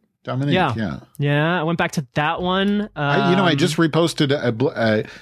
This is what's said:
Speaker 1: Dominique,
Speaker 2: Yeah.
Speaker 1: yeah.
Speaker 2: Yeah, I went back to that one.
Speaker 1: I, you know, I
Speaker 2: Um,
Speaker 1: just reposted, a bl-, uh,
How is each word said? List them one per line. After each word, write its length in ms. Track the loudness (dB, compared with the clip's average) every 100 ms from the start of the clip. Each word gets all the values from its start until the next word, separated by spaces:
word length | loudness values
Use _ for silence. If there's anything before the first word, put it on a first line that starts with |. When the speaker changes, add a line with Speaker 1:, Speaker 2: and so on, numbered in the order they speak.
| _ _
Speaker 1:
Dominique, 300 | -8 -4 0
Speaker 2:
Yeah. 200 | 2 2 0
Speaker 1:
yeah. 220 | -4 -6 -12 -4
Speaker 2:
Yeah, 420 | 0 2 2 0
I 40 |
went 160 | -2 -2
back 140 | -2
to 120 | -4 -6
that 300 | -2 -2 -2
one. 460 | -2 0 0 -2 -4 -4
Speaker 1:
I, 360 | 0 2 2
you 40 | 2
know, 80 |
I 100 | 2
Speaker 2:
Um, 40 | 2
Speaker 1:
just 200 | 0 2
reposted, 520 | 0 2 0 0 0 0
a 120 | 0
bl-, 160 | 0 -2 0
uh, 260 | 0 0 -2 -10